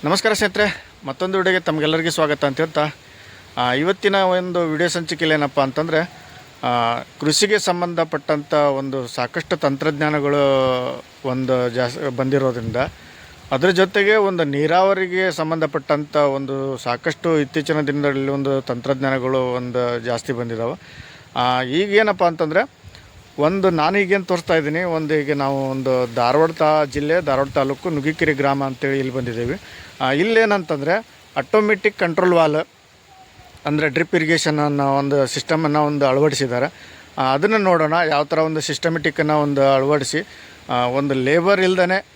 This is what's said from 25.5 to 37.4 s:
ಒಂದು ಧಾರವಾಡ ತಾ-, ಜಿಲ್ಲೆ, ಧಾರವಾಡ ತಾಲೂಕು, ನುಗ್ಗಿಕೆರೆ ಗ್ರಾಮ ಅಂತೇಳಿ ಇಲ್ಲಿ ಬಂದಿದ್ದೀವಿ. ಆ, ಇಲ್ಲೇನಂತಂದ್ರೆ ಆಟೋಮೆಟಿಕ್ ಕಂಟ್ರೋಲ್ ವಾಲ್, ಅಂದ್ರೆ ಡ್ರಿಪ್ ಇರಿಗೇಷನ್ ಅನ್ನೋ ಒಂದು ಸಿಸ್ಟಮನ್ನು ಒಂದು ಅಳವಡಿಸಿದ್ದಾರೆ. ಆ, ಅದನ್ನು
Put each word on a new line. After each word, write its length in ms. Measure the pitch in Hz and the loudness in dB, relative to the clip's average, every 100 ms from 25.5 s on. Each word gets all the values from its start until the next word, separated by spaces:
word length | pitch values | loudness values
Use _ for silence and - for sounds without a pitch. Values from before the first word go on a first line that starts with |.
| 139 135 | -2 -2
ಒಂದು 440 | 135 131 127 123 | -2 0 0 0
ಧಾರವಾಡ 360 | 117 120 139 160 | 0 2 4 2
ತಾ-, 400 | 160 156 156 147 | 2 2 2 0
ಜಿಲ್ಲೆ, 280 | 143 147 170 | -2 0 0
ಧಾರವಾಡ 280 | 151 135 139 | 2 0 0
ತಾಲೂಕು, 360 | 143 135 135 185 | 0 0 -2 -4
ನುಗ್ಗಿಕೆರೆ 440 | 151 139 160 156 | -2 -2 -2 0
ಗ್ರಾಮ 300 | 139 139 139 | 2 0 0
ಅಂತೇಳಿ 340 | 135 127 139 139 | -2 -4 -2 -2
ಇಲ್ಲಿ 140 | 131 | -2
ಬಂದಿದ್ದೀವಿ. 480 | 127 123 113 120 180 - - - - | -4 -6 -4 -4 -6 -10 -20 -20 -6
ಆ, 120 | 131 | -2
ಇಲ್ಲೇನಂತಂದ್ರೆ 960 | 139 202 220 220 202 160 151 139 190 226 - - - | 0 2 2 2 0 -2 -4 -2 -2 -4 -20 -8 -8
ಆಟೋಮೆಟಿಕ್ 600 | 135 214 208 214 214 202 | 0 2 2 0 -2 0
ಕಂಟ್ರೋಲ್ 360 | 180 160 185 | -2 2 4
ವಾಲ್, 220 | 170 160 151 - _ _ _ _ - - - - - 151 | 4 4 2 -4 _ _ _ _ -20 -20 -20 -20 -10 -4
ಅಂದ್ರೆ 220 | 151 151 | 0 0
ಡ್ರಿಪ್ 260 | 139 165 | 0 0
ಇರಿಗೇಷನ್ 440 | 175 156 165 156 151 | 0 2 0 0 0
ಅನ್ನೋ 400 | 147 143 139 139 | 0 0 0 0
ಒಂದು 280 | 139 143 131 | 0 0 0
ಸಿಸ್ಟಮನ್ನು 600 | - - 160 160 147 147 | -2 -2 0 2 2 0
ಒಂದು 200 | 147 139 | 2 2
ಅಳವಡಿಸಿದ್ದಾರೆ. 680 | 131 151 139 135 123 139 - - - - - | 4 2 2 -2 -2 -4 -6 -20 -20 -16 -4
ಆ, 140 | 131 | 0
ಅದನ್ನು 240 | 135 | 2